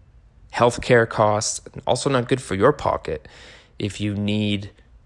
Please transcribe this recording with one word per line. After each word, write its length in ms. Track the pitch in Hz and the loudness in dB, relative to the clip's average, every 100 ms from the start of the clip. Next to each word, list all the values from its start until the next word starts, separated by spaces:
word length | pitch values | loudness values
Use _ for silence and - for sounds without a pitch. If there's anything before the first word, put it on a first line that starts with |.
| _ - - _ - | _ -20 -20 _ -8
healthcare 540 | - 120 - - 123 113 | 2 2 2 4 4 4
costs, 520 | - 107 104 - - - | 2 2 2 -2 -6 -12
and 100 | - | -8
also 240 | - 127 - | -2 0 0
not 200 | 131 120 | 0 0
good 120 | 131 | -2
for 140 | - | -2
your 180 | 95 120 | 0 2
pocket 540 | 147 - - - 71 - - - - - - | 2 -2 -4 -6 -10 -10 -20 -20 -20 -20 -10
if 220 | 104 - | -8 -6
you 140 | 104 | -6
need 560 | 101 104 107 104 101 101 - _ - | -4 -2 0 0 -2 -6 -16 _ -20